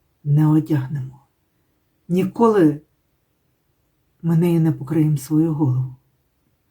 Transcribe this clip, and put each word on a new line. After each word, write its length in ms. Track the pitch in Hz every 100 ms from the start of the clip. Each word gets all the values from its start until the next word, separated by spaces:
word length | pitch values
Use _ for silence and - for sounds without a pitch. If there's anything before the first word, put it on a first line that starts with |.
| _ _
не 220 | 147 147 151
одягнемо. 720 | 156 151 147 131 147 131 - _ _ _ _ _ _ _ _ -
Ніколи 720 | 175 185 - 226 208 156 147 _ _ _ _ _ _ _ _ _ _ _ _ _ _
ми 140 | 165 160
нею 240 | 175 170
не 120 | 160
покриємо 440 | 143 131 160 151 147
свою 380 | - 156 165
голову. 400 | 147 143 127 127 - _ _ _ _ _ _ _